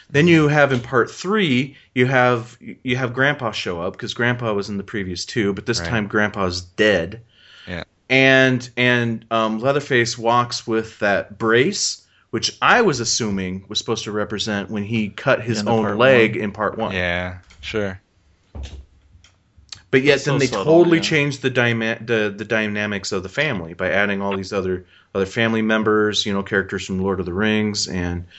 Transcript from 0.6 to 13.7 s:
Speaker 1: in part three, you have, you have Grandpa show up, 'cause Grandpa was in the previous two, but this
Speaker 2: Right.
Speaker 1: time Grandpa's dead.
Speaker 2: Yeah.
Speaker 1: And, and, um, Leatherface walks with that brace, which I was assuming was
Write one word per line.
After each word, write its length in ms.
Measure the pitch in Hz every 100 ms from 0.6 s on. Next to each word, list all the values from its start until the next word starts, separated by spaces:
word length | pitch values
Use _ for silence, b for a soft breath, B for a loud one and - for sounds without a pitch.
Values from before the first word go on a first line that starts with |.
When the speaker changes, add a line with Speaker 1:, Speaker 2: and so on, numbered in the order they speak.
| 139
Speaker 1:
in 100 | 127
part 300 | 117 127 110
three, 640 | - 180 214 170 123 143 B B
you 100 | 127 127
have, 520 | 135 123 123 113 -
you 360 | - - 127 123
have 180 | 127
Grandpa 380 | 123 139 139 120
show 280 | 101 104 85
up, 160 | 90 -
'cause 160 | 113
Grandpa 400 | - 120 120 117
was 160 | 101 101
in 80 | 101
the 60 |
previous 400 | 95 107 92 87
two, 300 | - 123 101
but 100 | 98
this 160 | - 110
Speaker 2:
Right. 80 | 85
Speaker 1:
time 180 | 113 101
Grandpa's 520 | 107 104 101 92 90
dead. 600 | 90 - 107 95 85 113 B B B B -
Speaker 2:
Yeah. 180 | 87 - _ -
Speaker 1:
And, 580 | 131 135 131 131 127 120 -
and, 480 | 123 123 117 113 -
um, 300 | 113 110 110
Leatherface 580 | 131 143 143 127 117 -
walks 480 | 113 120 120 - -
with 320 | 113 110 -
that 400 | 104 98 - 101
brace, 640 | 113 117 156 202 - - b b b
which 240 | 113 - -
I 220 | 135 220
was 180 | 220 127
assuming 640 | 110 - 110 98 92 95
was 120 | -